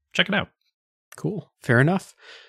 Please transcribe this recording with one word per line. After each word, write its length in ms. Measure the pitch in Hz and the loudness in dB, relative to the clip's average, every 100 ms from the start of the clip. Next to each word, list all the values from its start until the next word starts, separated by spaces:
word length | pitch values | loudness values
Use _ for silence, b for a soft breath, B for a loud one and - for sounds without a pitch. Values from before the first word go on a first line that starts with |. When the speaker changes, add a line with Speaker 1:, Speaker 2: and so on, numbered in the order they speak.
| _ | _
Speaker 1:
check 160 | - - | -6 -2
it 60 | 202 | -4
out. 140 | - _ _ _ _ _ _ - | -4 _ _ _ _ _ _ -10
Speaker 2:
Cool. 360 | - 196 - _ | -8 -8 -14 _
Fair 180 | - 117 | 2 4
enough. 340 | 147 196 - _ B B | 4 0 -6 _ B B